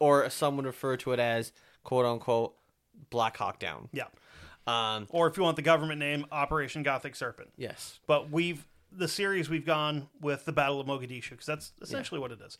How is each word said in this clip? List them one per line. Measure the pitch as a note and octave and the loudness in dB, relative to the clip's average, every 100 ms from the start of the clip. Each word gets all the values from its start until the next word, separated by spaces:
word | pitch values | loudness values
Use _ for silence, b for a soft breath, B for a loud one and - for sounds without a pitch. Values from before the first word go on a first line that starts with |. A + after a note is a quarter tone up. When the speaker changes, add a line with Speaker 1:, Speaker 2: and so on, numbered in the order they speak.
Speaker 1:
or | D3 C#3+ C#3 | 6 8 6
some | - D3 C#3 | 2 0 0
would | C3 | -4
refer | - C3+ B2+ | -4 -2 -2
to | C3 | 0
it | A#2+ | 2
as, | A#2+ A#2 A2+ - b b | 2 2 -2 -10 b b
quote-unquote, | - B2+ A#2+ A#2 B2+ A#2 A#2 - _ _ _ - - | -2 2 2 2 2 2 2 -6 _ _ _ -20 -4
Black | A#2 A2+ - | 0 0 0
Hawk | G2 - | -4 -4
Down. | F2+ C2 - | -8 -8 -10
Speaker 2:
Yeah. | C3+ A2+ _ B B B B - | -10 -10 _ B B B B -2
Speaker 1:
Um, | A#2 A2 G#2+ G2+ | 0 0 -2 -2
Speaker 2:
Or | E3+ E3 | 2 2
if | F3 | 4
you | |
want | E3+ D#3 | 2 4
the | |
government | D3 D#3+ D#3 D3+ | 4 4 4 -4
name, | D3 D3 D3 | -2 -2 -4
Operation | D3+ C#3+ D#3 C3+ D#3 | -2 0 -2 -2 -2
Gothic | C#3+ C3 C#3+ | -2 -2 -4
Serpent. | - B2 - - - | -8 -8 -10 -16 -12
Speaker 1:
Yes. | A2+ - - - - | -12 -12 -16 -6 2
Speaker 2:
But | D3 D3 | 2 2
we've, | D#3 F3 D3+ - _ _ | -2 -2 -4 -12 _ _
the | F#3 E3 | -6 -4
series | - G3+ F#3+ D3 | 0 0 0 0
we've | D#3+ D3+ | -2 0
gone | D#3 D3+ D3+ C#3 - | 2 2 -2 -6 -6
with | D3 C#3 | -4 -4
the | - | -2
Battle | C3 C#3 C#3 | 0 2 0
of | C3+ | -2
Mogadishu, | C3+ B2 B2 - A#2+ | -4 -6 -10 -12 -10
'cause | - | -8
that's | D3+ - - | -6 -8 -16
essentially | - - - D#3 | -8 -8 -6 -6
Speaker 1:
Yeah. | |
Speaker 2:
what | B2+ | -8
it | A2+ | -10
is. | - | -18